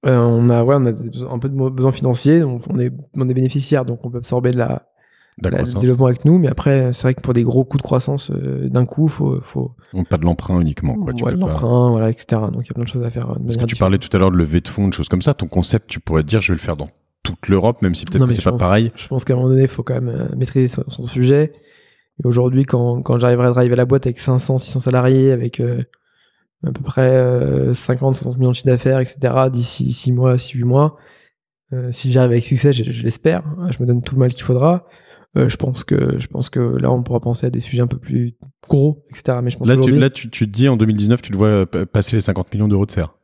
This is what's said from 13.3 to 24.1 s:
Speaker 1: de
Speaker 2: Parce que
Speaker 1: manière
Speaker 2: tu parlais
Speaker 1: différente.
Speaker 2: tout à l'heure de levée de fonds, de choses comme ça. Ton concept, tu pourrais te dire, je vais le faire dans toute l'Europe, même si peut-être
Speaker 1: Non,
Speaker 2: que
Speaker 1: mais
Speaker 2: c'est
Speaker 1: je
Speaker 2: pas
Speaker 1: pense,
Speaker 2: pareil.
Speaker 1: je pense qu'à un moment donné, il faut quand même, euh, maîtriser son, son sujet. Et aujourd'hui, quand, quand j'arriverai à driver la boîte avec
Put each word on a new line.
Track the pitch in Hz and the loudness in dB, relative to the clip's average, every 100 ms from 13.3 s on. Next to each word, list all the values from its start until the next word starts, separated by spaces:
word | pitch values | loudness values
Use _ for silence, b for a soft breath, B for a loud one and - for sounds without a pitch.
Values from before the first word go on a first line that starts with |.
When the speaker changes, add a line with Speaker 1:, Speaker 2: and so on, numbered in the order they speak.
Speaker 1:
de | - | -6
Speaker 2:
Parce | 123 117 | -6 -4
que | |
Speaker 1:
manière | 120 | -4
Speaker 2:
tu | 117 | 0
parlais | 92 98 | 2 0
Speaker 1:
différente. | - | 0
Speaker 2:
tout | 98 | 2
à | |
l'heure | 95 | 2
de | 90 | 2
levée | 80 85 | 2 0
de | - | -2
fonds, | - 98 | -2 -2
de | |
choses | - - | -2 -2
comme | 90 | 0
ça. | 120 | 0
Ton | 143 85 | -2 -2
concept, | 92 87 110 _ | -2 0 -2 _
tu | - | -12
pourrais | - 80 | -2 -2
te | 73 | 2
dire, | 110 | 0
je | 95 | 0
vais | 85 | -2
le | |
faire | - 78 | -2 -8
dans | 73 _ _ _ | -8 _ _ _
toute | - 87 - | -10 -10 0
l'Europe, | 95 101 120 | 4 4 2
même | 95 | 0
si | 85 - | -2 -2
peut-être | 147 | 2
Speaker 1:
Non, | 127 | 2
Speaker 2:
que | |
Speaker 1:
mais | 117 | 2
Speaker 2:
c'est | |
Speaker 1:
je | - | 0
Speaker 2:
pas | |
Speaker 1:
pense, | 120 | 0
Speaker 2:
pareil. | 90 104 117 - | 2 2 2 -4
Speaker 1:
je | - | -6
pense | 131 - | -6 -2
qu'à | |
un | 127 | 0
moment | 127 | 4
donné, | 131 | 4
il | 135 | 2
faut | - | 0
quand | 123 123 | -6 -4
même, | 123 | -4
euh, | 123 120 127 | -6 -6 -4
maîtriser | 127 135 127 | -2 0 0
son, | - 131 | -2 -8
son | - | -10
sujet. | 120 127 123 143 151 b b b b b b _ | -8 0 2 4 2 b b b b b b _
Et | 127 | 0
aujourd'hui, | 120 123 131 | 2 2 2
quand, | 135 123 120 123 | 0 0 0 -2
quand | 127 123 | -2 0
j'arriverai | 123 120 123 | 2 4 2
à | |
driver | 123 123 120 | 4 2 2
la | 123 | 2
boîte | 135 | 2
avec | 131 | 0